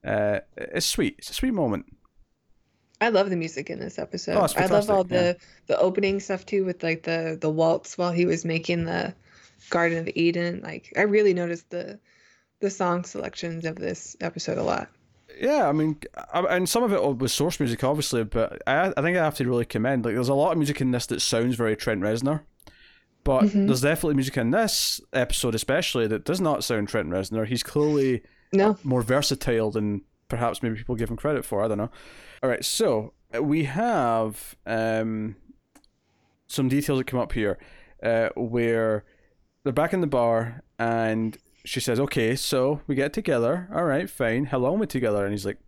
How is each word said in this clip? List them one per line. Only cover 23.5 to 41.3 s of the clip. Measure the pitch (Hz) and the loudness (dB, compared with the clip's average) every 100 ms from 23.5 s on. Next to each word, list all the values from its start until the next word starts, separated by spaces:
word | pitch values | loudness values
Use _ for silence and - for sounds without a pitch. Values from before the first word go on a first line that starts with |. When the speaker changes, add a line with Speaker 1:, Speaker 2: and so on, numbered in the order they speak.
| 202 196 | 4 4
Speaker 1:
there's | 127 | 4
definitely | 143 160 160 | 2 2 2
music | 139 135 135 | 2 0 0
in | 117 | 2
this | 175 220 - - - - | 2 2 0 -2 -4 -4
episode | 127 123 - 123 | -2 0 0 0
especially | 113 - 143 - 123 110 | 0 0 0 0 0 2
that | 110 | 0
does | - 185 | -2 0
not | 170 143 | 2 0
sound | - 113 104 | 0 -2 0
Trent | - 78 | -2 0
Reznor. | 90 98 110 110 | -2 -2 -2 -2
He's | 120 | -2
clearly | - 147 151 147 135 120 - _ _ | -2 0 2 2 2 0 -6 _ _
Speaker 2:
No. | 196 208 208 | 4 4 2
Speaker 1:
more | 139 127 | 0 0
versatile | 110 131 139 135 - 117 110 | 2 2 2 -2 0 2 2
than | 110 104 101 - _ _ | 0 -2 -4 -8 _ _
perhaps | 117 117 - | -2 -2 -2
maybe | 120 110 | -4 -4
people | 120 | -6
give | 117 113 | -4 -4
him | 113 | -2
credit | 147 143 | -2 -2
for. | - 101 | -2 -2
I | 110 | 0
don't | 104 | 0
know. | 113 - - - - - | -4 -8 -20 -20 -20 -4
All | 135 | -2
right, | 120 | 0
so, | - - 214 113 110 _ _ | -2 0 2 2 -2 _ _
uh, | 117 | -2
we | 151 156 | 0 2
have, | 143 147 240 196 120 113 110 107 - - - | 0 0 0 2 2 2 0 -4 -16 -14 -4
um, | 113 113 113 110 110 107 101 - - _ - _ _ _ _ _ _ _ | -2 0 0 -2 -4 -6 -10 -20 -20 _ -20 _ _ _ _ _ _ _
some | - 135 | -2 0
details | 139 147 135 | 2 0 -2
that | 127 | 0
come | 123 | -4
up | 110 | -2
here, | 117 101 - - - - - | 0 -2 -2 -10 -20 -20 -6
uh, | 113 113 113 | 0 2 0
where | - 117 120 117 113 113 107 - _ _ _ _ _ | -2 -2 0 2 2 0 -2 -6 _ _ _ _ _
they're | 139 | -2
back | 123 170 | 0 0
in | 190 | 0
the | 160 | 2
bar | 131 117 113 113 123 _ - | 2 4 2 0 -8 _ -4
and | 117 113 113 110 110 | -2 0 0 0 -2